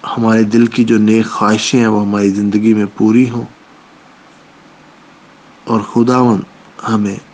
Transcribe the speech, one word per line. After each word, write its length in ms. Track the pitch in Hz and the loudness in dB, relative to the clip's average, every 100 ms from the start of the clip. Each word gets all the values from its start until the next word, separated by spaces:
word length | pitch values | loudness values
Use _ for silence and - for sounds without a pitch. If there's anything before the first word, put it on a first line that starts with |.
| - - | -8 -2
ہمارے 260 | 113 113 | 0 2
دل 220 | 107 117 117 | 2 2 2
کی 180 | 120 | 0
جو 140 | 117 113 | 0 2
نیک 320 | 107 110 110 | 2 2 0
خواہشیں 500 | - 104 107 - 127 | -2 -2 0 0 0
ہیں 80 | 113 | 2
وہ 140 | 104 | 0
ہماری 280 | 101 104 98 | -2 0 0
زندگی 440 | 98 104 104 110 | 0 -2 0 2
میں 120 | 107 101 - | 0 -2 0
پوری 320 | 107 113 123 | 2 2 0
ہوں، 160 | 117 117 - - - - - - - - - - - - - - - - - - - - - | -2 -10 -16 -20 -20 -20 -20 -20 -20 -20 -20 -20 -20 -20 -20 -20 -20 -20 -20 -20 -20 -20 -20
اور 180 | - 113 | -4 -4
خداوند 600 | 101 120 117 127 123 101 - - - - - | -2 0 2 2 2 0 -4 -16 -20 -14 -4
ہمیں 260 | 110 104 98 - | -2 -2 -6 -14